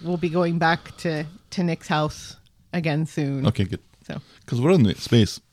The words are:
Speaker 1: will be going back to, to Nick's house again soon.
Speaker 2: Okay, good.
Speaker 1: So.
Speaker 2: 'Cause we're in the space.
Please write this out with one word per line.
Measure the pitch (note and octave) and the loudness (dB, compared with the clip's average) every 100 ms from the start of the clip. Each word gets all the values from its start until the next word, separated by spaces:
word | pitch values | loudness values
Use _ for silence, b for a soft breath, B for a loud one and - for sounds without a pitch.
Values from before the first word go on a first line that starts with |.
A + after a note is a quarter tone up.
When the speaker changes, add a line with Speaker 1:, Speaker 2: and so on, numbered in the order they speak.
Speaker 1:
will | E3 F3+ | -6 -4
be | F3 | -2
going | E3+ E3+ E3+ | 0 0 2
back | E3 E3 - - | 2 0 -4 -8
to, | F3 D#3 D#3 F#3 - | -6 -4 -8 -14 -12
to | - | -4
Nick's | F3 E3 - | -2 -2 -2
house | D#3 D3+ - - - _ _ - | -2 -2 -6 -16 -20 _ _ -8
again | F#3 D#3+ D3 D#3 | -4 -2 -2 -2
soon. | - C#3+ C#3 C3 | -4 -4 0 0
Speaker 2:
Okay, | - F#2+ | 0 -2
good. | G2 _ _ - | -4 _ _ -14
Speaker 1:
So. | - - b - | -14 -14 b -6
Speaker 2:
'Cause | A#2+ | 0
we're | C#3+ | 4
in | F#3 | 6
the | G#2 - | 6 2
space. | - A#2+ G#2 - _ | 2 4 4 0 _